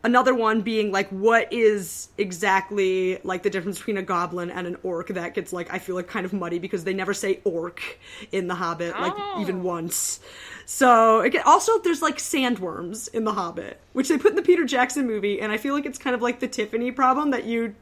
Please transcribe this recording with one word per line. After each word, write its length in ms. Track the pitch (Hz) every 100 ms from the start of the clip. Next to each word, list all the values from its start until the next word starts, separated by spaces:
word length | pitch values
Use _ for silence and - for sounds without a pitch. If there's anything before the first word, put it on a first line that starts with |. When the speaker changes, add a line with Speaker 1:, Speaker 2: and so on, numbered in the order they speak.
Speaker 1:
Another 320 | 233 247 254
one 260 | 247 220 220
being, 300 | 202 220 208
like, 160 | 190 196
what 420 | 190 214 233 -
is 560 | 233 226 208 180 - - -
exactly, 1000 | 202 175 202 190 - 202 190 185 185 185
like, 180 | 185 185
the 80 | 202
difference 280 | 190 180 185
between 180 | - 202
a 60 |
goblin 480 | 190 180 175 175 175
and 160 | 180 175
an 100 | 180
orc? 260 | 185 170 170
That 260 | 185 170
gets, 180 | 180 170
like, 200 | 180 175
I 60 | 180
feel 160 | -
like 140 | 180 180
kind 160 | 220 185
of 60 |
muddy 260 | 196 170 170
because 260 | 185 190
they 100 | 170
never 200 | 190 190
say 260 | 196 196 190
orc 380 | 202 170 175 - - - - - 214
in 140 | 190 180
The 80 |
Hobbit, 440 | 175 175 165 170 196
like, 140 | 294 403
Speaker 2:
Oh. 240 | 403 381
Speaker 1:
even 220 | 190 185
once. 580 | 180 170 165 - - - - - - - -
So, 540 | - 254 233 226 220
again, 220 | 208 - -
also, 320 | 330 - 453
there's, 240 | 349 330
like, 160 | 311 320
sandworms 960 | - 294 254 214 180 - 175 220 -
in 100 | 226
The 80 | 214
Hobbit, 480 | 196 175 175 - - _
which 140 | 262 262
they 100 | 302
put 120 | 427
in 60 | 370
the 60 |
Peter 220 | 370 349
Jackson 420 | 277 254 254 294 254
movie, 340 | 214 202 202
and 100 | 214
I 60 | 220
feel 180 | 277
like 120 | 285 294
it's 120 | -
kind 160 | 269
of 80 | 247
like 180 | 240 247
the 80 | 254
Tiffany 440 | 254 214 226 247
problem 380 | 247 254 262 294
that 140 | 262
you 300 | 226 233 233 202